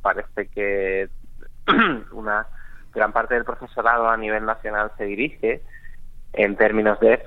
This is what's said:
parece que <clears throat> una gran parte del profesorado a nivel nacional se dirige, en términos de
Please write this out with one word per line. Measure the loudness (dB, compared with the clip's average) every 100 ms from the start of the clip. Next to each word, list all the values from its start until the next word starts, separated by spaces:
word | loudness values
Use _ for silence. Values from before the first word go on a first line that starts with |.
parece | -2 -2 -4 -6 -6
que | -4 -2 0 0 0 -2 -6 -12 -12 -12 -6 2
<clears throat> | 4 4 2 -6
una | -8 -2 -2 -2 -8 -12 -14 -8
gran | 0 2
parte | 2 0
del | 0
profesorado | 0 -6 -8 0 2 4 4
a | 2
nivel | 0 -2 -2
nacional | -4 -2 -2 -2 -4
se |
dirige, | -6 -2 -4 -2 -2 -2 -6 -12 -12 -12 -12 -12 -8 0
en | 2 4
términos | 4 6 4 6
de | 6 4